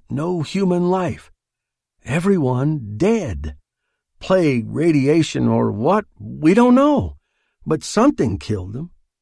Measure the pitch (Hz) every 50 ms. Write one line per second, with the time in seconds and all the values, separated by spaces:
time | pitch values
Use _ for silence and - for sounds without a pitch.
0 | _ - - 127 156 175 180 175 143 - - 190 196 180 180 175 180 175 185 185
1 | 185 160 - - - - _ _ _ _ _ _ _ _ _ _ _ _ _ _
2 | - 117 131 175 165 202 202 180 143 127 127 123 135 151 156 147 120 101 104 107
3 | 165 208 226 226 175 123 92 71 71 76 71 - _ _ _ _ _ _ _ _
4 | _ _ _ - - - 190 190 170 151 131 120 110 107 110 127 156 170 156 143
5 | 131 139 156 170 151 - - - 120 117 113 117 117 113 107 101 117 156 190 214
6 | 202 - _ - 104 110 123 139 147 156 190 226 240 247 247 262 277 294 294 254
7 | 92 76 69 - _ _ _ _ _ _ _ _ - - 156 151 - - - 208
8 | 240 294 285 - 170 113 92 - - - 110 95 92 95 104 127 165 175 _ _
9 | _ _ _ _